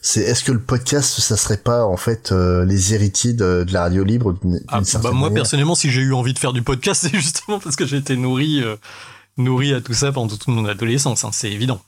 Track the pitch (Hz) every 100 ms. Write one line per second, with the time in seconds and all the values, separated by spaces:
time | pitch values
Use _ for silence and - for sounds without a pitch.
0 | - - 104 120 - 123 - 123 - 147
1 | 139 - - 107 - 101 - 120 113 90
2 | - 113 - 95 90 90 90 98 92 110
3 | 101 98 120 117 92 90 87 92 87 90
4 | 95 117 113 90 90 87 - 104 95 -
5 | 117 104 143 107 127 147 147 170 151 127
6 | 135 131 123 127 139 123 117 135 - 190
7 | 170 185 151 - - 208 185 - 165 139
8 | 139 127 127 127 151 147 117 107 - -
9 | - - _ - 127 127 143 135 120 113
10 | 139 135 113 104 - 117 110 101 113 127
11 | 143 113 113 104 113 104 127 107